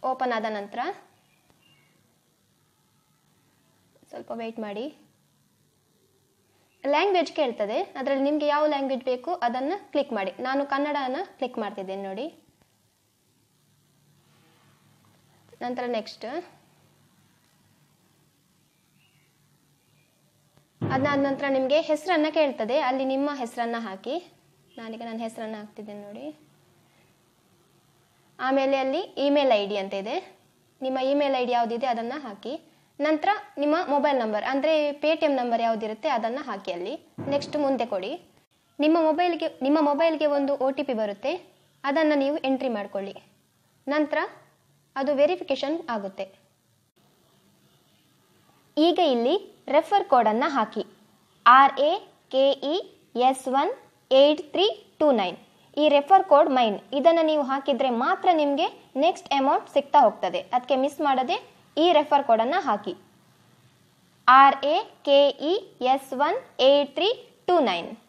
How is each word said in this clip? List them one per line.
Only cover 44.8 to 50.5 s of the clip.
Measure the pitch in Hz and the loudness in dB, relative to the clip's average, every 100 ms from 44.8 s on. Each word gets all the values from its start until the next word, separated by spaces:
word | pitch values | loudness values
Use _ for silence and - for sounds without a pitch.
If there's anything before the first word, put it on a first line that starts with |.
| _ - | _ -6
ಅದು | 269 | -2
ವೆರಿಫಿಕೇಶನ್ | 277 294 359 359 262 277 330 339 | 2 2 0 -4 -6 -4 -6 -6
ಆಗುತ್ತೆ. | 233 196 190 190 _ _ _ _ _ _ _ _ _ _ _ _ _ _ _ _ _ _ _ _ _ _ _ _ - | -8 -8 -10 -14 _ _ _ _ _ _ _ _ _ _ _ _ _ _ _ _ _ _ _ _ _ _ _ _ 2
ಈಗ | 320 349 | 2 4
ಇಲ್ಲಿ | 339 247 233 370 - - - | 2 2 2 0 -4 -20 0
ರೆಫರ್ | 277 320 415 | 0 2 0
ಕೋಡನ್ನ | 392 262 220 220 | 4 2 4 2
ಹಾಕಿ, | 294 | 0